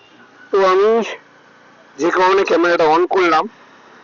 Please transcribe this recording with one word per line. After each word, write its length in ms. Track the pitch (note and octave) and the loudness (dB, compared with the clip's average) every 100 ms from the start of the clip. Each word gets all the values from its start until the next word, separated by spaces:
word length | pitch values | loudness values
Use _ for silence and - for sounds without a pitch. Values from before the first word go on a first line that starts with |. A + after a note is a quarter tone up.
| _ - - - - | _ -20 -20 -20 -6
তো 140 | G3 F#3+ | 0 2
আমি 380 | F#3 G#3 A3+ G3+ - - _ _ _ - _ - C#3 | 2 2 0 -4 -10 -20 _ _ _ -20 _ -20 -6
যে 140 | E3 | -4
কারণে 320 | E3 F#3 F#3+ | 0 0 0
ক্যামেরাটা 520 | F#3+ E3+ F3 F3 D#3+ D#3+ | 0 0 0 0 2 0
on 120 | F3+ | 0
করলাম, 420 | F#3+ F3 D#3+ G3+ - - - - - | 0 0 0 -4 -12 -20 -20 -20 -20